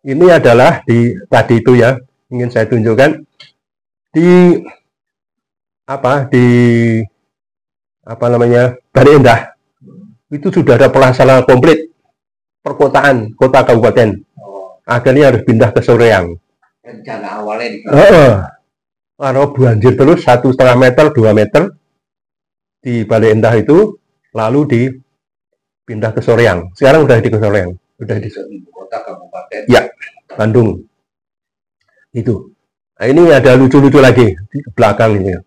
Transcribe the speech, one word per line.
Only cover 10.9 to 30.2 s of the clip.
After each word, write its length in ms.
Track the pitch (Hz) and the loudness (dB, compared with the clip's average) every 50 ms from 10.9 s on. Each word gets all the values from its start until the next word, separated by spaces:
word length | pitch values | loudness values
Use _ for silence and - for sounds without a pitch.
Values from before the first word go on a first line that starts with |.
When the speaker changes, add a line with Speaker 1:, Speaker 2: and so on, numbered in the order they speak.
| - 131 135 127 123 123 131 127 131 131 123 | 2 2 2 2 2 2 2 2 4 2 4
Speaker 1:
komplit 480 | - 131 123 - 165 156 - - - _ _ _ _ _ _ _ _ _ _ _ _ _ _ _ | 2 2 2 4 2 2 0 -2 -12 _ _ _ _ _ _ _ _ _ _ _ _ _ _ _
perkotaan, 720 | 143 135 - 147 135 139 143 135 143 135 120 110 107 - | -14 -4 -2 -2 -2 -2 -2 -2 0 -2 -2 -4 -10 -6
kota 240 | _ 143 131 131 135 | _ -2 0 2 0
kabupaten. 640 | 123 - 123 117 117 117 107 123 117 107 95 95 - _ _ - | 2 2 0 2 2 0 0 0 0 0 -2 -8 -14 _ _ -20
Speaker 2:
Oh. 400 | - - 98 98 - - - _ _ - | -20 -20 -20 -20 -20 -20 -20 _ _ -6
Speaker 1:
Akhirnya 400 | 117 120 123 135 127 139 151 135 | -6 -2 -2 0 2 4 2 2
harus 160 | 127 104 - | 2 0 -2
pindah 240 | - 113 117 127 110 | -2 0 0 0 0
ke 160 | - 123 110 | 0 -4 0
Soreang. 480 | - 117 113 120 117 107 95 90 85 85 85 _ _ _ _ _ _ _ _ | 0 0 2 2 2 2 0 -2 -6 -10 -16 _ _ _ _ _ _ _ _
Speaker 2:
Rencana 640 | _ 113 - 107 107 - 113 107 107 107 104 107 107 | _ -20 -20 -20 -18 -16 -16 -14 -14 -14 -14 -14 -12
awalnya 240 | 107 107 113 120 117 | -10 -10 -8 -10 -10
di 100 | 107 - - | -12 -12 -8
Speaker 1:
Heeh. 560 | - 151 143 - 202 - 165 147 127 110 95 92 - _ _ _ _ _ _ _ _ _ _ _ _ _ _ | -2 2 4 4 6 6 6 4 4 2 0 -4 -10 _ _ _ _ _ _ _ _ _ _ _ _ _ _
Kalau 240 | 143 135 127 135 139 143 - | -8 -6 -2 -2 -4 -4 -2
banjir 400 | 127 127 120 113 104 98 127 - - | 0 0 0 0 2 0 0 2 2
terus 240 | 135 135 175 170 - | 2 2 2 0 2
satu 240 | - - - - 135 | 0 0 0 0 -2
setengah 320 | 127 131 131 127 123 123 | 0 2 2 2 2 2
meter, 320 | 131 127 123 - 156 151 147 | 2 2 2 2 0 0 2
dua 240 | 127 110 110 104 | 0 0 2 2
meter 400 | 107 107 107 - 147 170 196 - _ _ _ _ _ _ _ _ _ _ _ _ _ _ _ _ _ _ _ _ _ | 2 0 0 0 -2 -2 -2 -8 _ _ _ _ _ _ _ _ _ _ _ _ _ _ _ _ _ _ _ _ _
di 240 | _ 127 120 117 110 | _ -8 -6 -6 -4
Bale 320 | - 120 113 104 113 107 | -2 -2 0 2 2 0
Endah 160 | 113 113 110 117 | 2 0 0 0
itu, 480 | 113 107 - 147 175 214 214 - _ _ _ _ _ _ _ _ | 0 0 2 2 2 2 0 -4 _ _ _ _ _ _ _ _
lalu 280 | 113 110 110 127 143 151 | -6 -6 -4 -2 -2 -2
dipindah 1500 | 143 131 117 120 131 127 131 _ _ _ _ _ _ _ _ _ _ _ _ _ _ _ _ _ - 117 107 110 110 101 | -2 -2 -4 -4 -4 -8 -12 _ _ _ _ _ _ _ _ _ _ _ _ _ _ _ _ _ -16 -10 -8 -8 -6 -6
ke 80 | 120 107 | -6 -4
Soreang. 480 | - 117 110 120 110 92 87 82 90 - | -2 0 0 0 0 -2 -4 -8 -14 -10
Sekarang 320 | _ 143 131 139 160 151 | _ 0 2 2 2 2
udah 160 | 123 123 113 | 2 2 0
di 80 | 107 123 | 0 -2
Soreang, 440 | 117 107 110 104 101 104 90 87 90 90 _ _ _ _ | -4 -2 -2 -2 -2 -4 -4 -6 -12 -16 _ _ _ _
udah 160 | 113 104 110 | -12 -10 -10
di 120 | 104 95 110 - | -10 -10 -12 -16
Speaker 2:
Ibu 360 | - - - 101 95 - _ _ | -16 -18 -18 -18 -20 -20 _ _
kota 280 | - 95 - - 107 - | -20 -20 -16 -16 -16 -14
kabupaten. 600 | 104 92 - - _ - 90 - _ - 107 107 - | -16 -20 -20 -20 _ -20 -20 -18 _ -16 -16 -4 0
Speaker 1:
Ya, 200 | 120 113 92 - - _ - - _ _ | 0 0 0 -2 -16 _ -20 -20 _ _